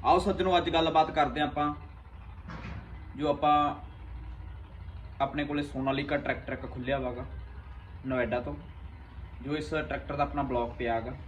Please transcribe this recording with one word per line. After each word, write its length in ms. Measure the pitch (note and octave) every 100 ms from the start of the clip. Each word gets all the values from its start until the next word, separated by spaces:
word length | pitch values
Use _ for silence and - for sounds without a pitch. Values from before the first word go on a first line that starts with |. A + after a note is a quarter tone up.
ਆਓ 160 | B2+ F3
ਸੱਜਣੋ, 380 | G3+ F#3 F#3 F3
ਅੱਜ 120 | E3+
ਗੱਲਬਾਤ 420 | E3 D#3+ D#3 D#3
ਕਰਦੇ 300 | D#3 C#3+ D3+
ਹਾਂ 60 | D3
ਆਪਾਂ, 260 | D3+ D3 D3 - - - - - - - - - - - - - -
ਜੋ 120 | D3+
ਆਪਾਂ 460 | C#3+ D3+ D3 D3 C#3+ - - - - - - - - - - - - - -
ਆਪਣੇ 220 | C#3 D3
ਕੋਲੇ 200 | D3 D3
ਸੋਨਾਲੀਕਾ 540 | C#3+ C3+ C3+ C#3 C#3+ D3
ਟਰੈਕਟਰ 360 | C#3+ B2+ -
ਇੱਕ 180 | C3 B2
ਖੁੱਲਿਆ 260 | C3 B2+ C#3
ਵਾ 140 | D#3
ਗਾ 140 | D#3+ - - - - - - - - C3+
ਨੋਇਡਾ 340 | B2+ A#2 B2
ਤੋਂ, 160 | A#2+ - - - - - - - - -
ਜੋ 160 | C3+ D3+
ਇਸ 120 | -
ਟਰੈਕਟਰ 460 | D#3 D3 C#3+ - C#3+
ਦਾ 80 |
ਆਪਣਾ 180 | C#3 D3
ਬਲੌਕ 320 | C#3 B2 A#2+
ਪਿਆ 280 | - A#2+ A2+
ਗਾ। 120 | A2+ C#3